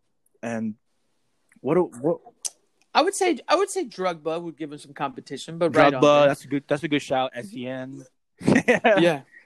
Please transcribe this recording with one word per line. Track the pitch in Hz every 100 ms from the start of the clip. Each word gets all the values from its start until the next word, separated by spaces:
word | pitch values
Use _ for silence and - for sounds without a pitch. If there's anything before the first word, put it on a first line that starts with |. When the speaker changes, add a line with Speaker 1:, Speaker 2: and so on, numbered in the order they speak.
| _ _ _ _
Speaker 1:
And | 117 113 110 107 _ _ _ _ _ _ _ _
what | 127 170
a, |
what | 170 120 151 165 - _ - - _ _ _
Speaker 2:
I | 247
would | 339 -
say, | 359 269 -
I | 311
would | 403
say | 381 254
Drogba | 185 185 170 156 165
would | 170 151
give | 156
him | 143
some | 143
competition, | 139 139 - - 135 - 165
but | 170 156
right | 143
on, | 131
Speaker 1:
Drogba, | 147 147
Speaker 2:
man. | 143
Speaker 1:
that's | 139 127
a |
good, | 139 -
that's | 147
a | 165
good | 147
shout. | - 131 131
S | 123 104
E | 127 123
N. | 131 131 135 135 _ _ -
<laughs> | 180
Speaker 2:
Yeah. | - - 214 226 190 170 143 - -